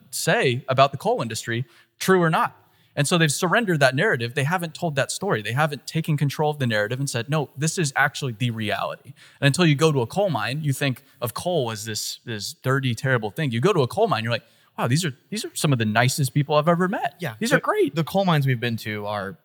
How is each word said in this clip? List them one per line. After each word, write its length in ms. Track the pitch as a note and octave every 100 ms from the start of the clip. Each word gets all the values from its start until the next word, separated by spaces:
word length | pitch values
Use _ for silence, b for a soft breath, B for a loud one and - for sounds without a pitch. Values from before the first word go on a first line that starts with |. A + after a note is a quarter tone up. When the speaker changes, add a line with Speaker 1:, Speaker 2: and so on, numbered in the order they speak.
| _
Speaker 1:
say 520 | - - A3 D#3+ B2 -
about 220 | B2+ C#3
the 40 | -
coal 220 | G3 A#3+
industry, 440 | A#2 A2+ - A#2 B2 b b -
true 220 | - F#3
or 80 | E3
not. 260 | F#3 A#3 - b b b -
And 120 | C#3+
so 100 | F3+
they've 120 | D#3+
surrendered 480 | - F3+ G#3 G#3+ D#3
that 120 | C3+
narrative. 400 | C3+ G#3+ C#3+ A#2 C#3+
They 100 | C#3
haven't 280 | F3+ E3+
told 220 | - F3 C#3
that 160 | A#2
story. 300 | - G3 A#2
They 80 | G#2
haven't 340 | B2 D#3 C#3+ -
taken 300 | D#3+ D#3+ D3
control 320 | C#3+ - D3+
of 100 | D3
the 60 | B2
narrative 320 | G#2+ G#2 B2+
and 100 | C#3
said, 200 | B2 A#2
"No, 200 | D#3 C3 -
this 200 | D#3+ -
is 140 | D3 B2
actually 340 | C#3+ - C3+ G#2
the 120 | B2
reality." 600 | A2+ G#2 G2 F2 D2+ - B B B
And 60 | C#3
until 180 | C#3 E3+
you 100 | C#3
go 160 | D#3+
to 80 | C#3
a 80 | A#2
coal 220 | F#3 G3+
mine, 320 | A#2+ G#2+ D3
you 80 | D3
think 320 | C3 C#3 A#2+ b b
of 120 | B2
coal 380 | - F3+ E3+ A#2
as 120 | G#2+
this, 360 | A2 G#2 - -
this 300 | A#2+ G#2+ G2
dirty, 420 | - C3 C3+ C3 A2+
terrible 360 | C3+ B2+ G#2+
thing. 200 | - D3
You 80 | A#2
go 140 | F3
to 80 | F#3
a 60 | B2
coal 200 | - A3
mine, 160 | A#2
you're 100 | A2+
like, 120 | A2+ b b b -
"Wow, 80 | D3
these 180 | D3 F3
are, 80 | - _
these 160 | G#3+ E4+
are 60 |
some 180 | - D#3+
of 40 | B2
the 80 | A2
nicest 480 | G#2+ B2+ - C3
people 220 | D3+ C#3+ D3+
I've 120 | D3+
ever 200 | E3+ F#3
met. 300 | C4 G4 -
Speaker 2:
Yeah. 160 | D#3+ A2
Speaker 1:
These 140 | A3+
Speaker 2:
The, 60 | C#4+
Speaker 1:
are 20 |
great." 340 | C4+ G#4+ E4+
Speaker 2:
the 100 | D#3+
coal 220 | D#3 G3 F#3+
mines 220 | D#3 C3+
we've 120 | A#2+
been 180 | A#2+ A2+
to 280 | A2 G#2+ G#2
are 320 | G#2 F#2+ E2+